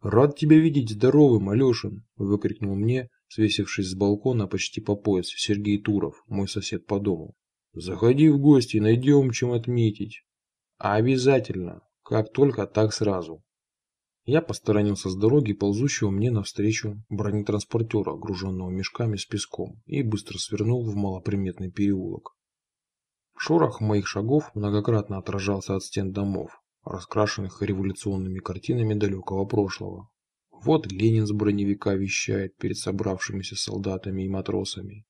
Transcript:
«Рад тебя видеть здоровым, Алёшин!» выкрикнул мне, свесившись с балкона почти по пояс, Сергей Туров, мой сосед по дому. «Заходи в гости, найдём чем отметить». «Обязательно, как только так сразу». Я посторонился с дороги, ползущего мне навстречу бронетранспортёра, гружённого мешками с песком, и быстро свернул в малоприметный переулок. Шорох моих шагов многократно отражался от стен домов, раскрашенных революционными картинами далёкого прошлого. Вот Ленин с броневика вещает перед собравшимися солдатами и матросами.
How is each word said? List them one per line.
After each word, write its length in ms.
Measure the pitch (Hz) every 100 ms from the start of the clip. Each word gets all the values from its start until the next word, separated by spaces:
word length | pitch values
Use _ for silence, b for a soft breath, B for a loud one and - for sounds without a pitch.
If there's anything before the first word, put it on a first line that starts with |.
«Рад 360 | - 104 143 147
тебя 200 | 151 156
видеть 340 | 160 147 117
здоровым, 580 | 107 127 143 147 113 98
Алёшин!» 560 | 107 131 117 101 101 - _
выкрикнул 600 | 98 101 104 104 101 98
мне, 340 | 110 127 123 _ _
свесившись 640 | - 107 - 98 - 95
с 60 | 95
балкона 520 | 101 104 - 120 101
почти 320 | 95 - -
по 160 | - 104
пояс, 320 | 107 95 90
Сергей 540 | - - 104 104 101
Туров, 420 | 101 101 85 - _
мой 200 | 101 98
сосед 380 | - 98 95 -
по 140 | 101
дому. 360 | 101 87 76 - _ _ _
«Заходи 560 | - 85 90 113 135 156
в 100 | 143
гости, 380 | 139 143 120 110
найдём 540 | 104 120 131 143 135
чем 200 | 117 123
отметить». 720 | 120 117 123 113 104 101 - _ _ _ _ _ _
«Обязательно, 1040 | - 104 117 131 127 135 123 92 90 87 _ _
как 280 | - 107 107
только 340 | - 139 - 98
так 280 | - 107
сразу». 500 | - 107 95 80 80 _ _ _ _ _ _ _ _ -
Я 160 | 147
посторонился 680 | 165 107 - 104 104 101 95
с 60 | 92
дороги, 380 | 107 147 120
ползущего 560 | 101 101 104 139 - 104
мне 220 | 98 113
навстречу 720 | 113 101 - 104 110 110 104 110
бронетранспортёра, 1040 | 104 104 104 101 104 - - 113 107 90 76
гружённого 540 | - 92 95 92 92
мешками 480 | 92 95 - 120 101
с 80 | -
песком, 560 | 107 - - - - _
и 160 | 143
быстро 360 | 123 107 - 98
свернул 460 | - 101 107 123
в 120 | 113 101
малоприметный 760 | 101 92 - 101 95 90 95
переулок. 640 | 90 101 98 92 92 - _ _ _ _ _ _ _ _ _ _ _
Шорох 440 | - 165 160 -
моих 260 | 107 104 95
шагов 440 | - 107 143 147 -
многократно 640 | 104 104 104 113 104 95
отражался 580 | 92 98 95 98 - 95
от 80 |
стен 280 | - - 95
домов, 480 | 98 101 95 - - _ _
раскрашенных 800 | - 92 90 - 104 - 101 -
революционными 760 | 101 95 98 92 - 98 95 92
картинами 540 | - 92 - 123 110 104
далёкого 500 | 104 95 - 95 98
прошлого. 640 | 101 98 - 98 95 - _ _ _ _
Вот 400 | - 113 156 98
Ленин 340 | 95 110 110 107
с 60 |
броневика 640 | 104 104 101 101 101 -
вещает 640 | 98 98 95 - 104 95 _
перед 200 | 101 95
собравшимися 800 | - 98 98 95 - 101 92 104
солдатами 680 | - 101 98 95 - 95
и 60 | 95
матросами. 760 | 98 95 98 95 - 95 104 -